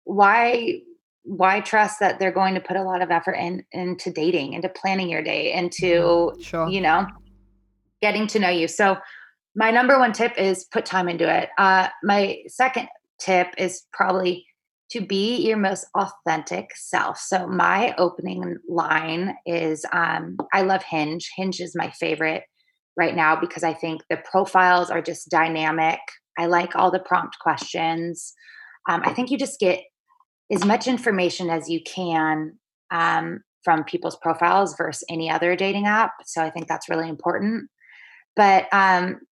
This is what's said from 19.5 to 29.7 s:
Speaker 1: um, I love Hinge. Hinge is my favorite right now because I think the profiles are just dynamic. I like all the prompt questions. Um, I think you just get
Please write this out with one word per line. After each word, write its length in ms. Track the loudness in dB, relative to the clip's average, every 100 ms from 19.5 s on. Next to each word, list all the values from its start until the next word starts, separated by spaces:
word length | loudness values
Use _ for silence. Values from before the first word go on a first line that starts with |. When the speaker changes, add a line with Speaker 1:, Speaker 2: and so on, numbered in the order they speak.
| -2 -2 -4 -4
Speaker 1:
um, 460 | -2 0 -2 -6 -8 -2
I 100 | 0
love 200 | 2 0
Hinge. 460 | -2 -4 -2 -4 -8 -6
Hinge 240 | -6 -6
is 140 | -8 -6
my 140 | -8
favorite 540 | -6 -4 -2 -2 -4 -10 _ _ _ _ -2
right 180 | 0
now 220 | 2 2 2
because 260 | -2 -4
I 120 | -4
think 280 | -4 -6 -8 -6
the 80 | -8
profiles 760 | -2 0 2 4 6 4 2
are 120 | -2
just 260 | -4 -8 -2
dynamic. 720 | 0 0 0 -2 0 0 -2 -8 -20 _ -4
I 80 | 0
like 280 | 0 0
all 160 | 0 2
the 100 | 0
prompt 380 | 0 -2 -2 -4
questions. 920 | -2 -2 -4 -4 -2 -2 -4 -8 -14 -20 -20 -20 -20 -8 -4
Um, 140 | -2
I 80 | 0
think 180 | -2 -2
you 60 | -2
just 240 | -4 0
get 220 | 0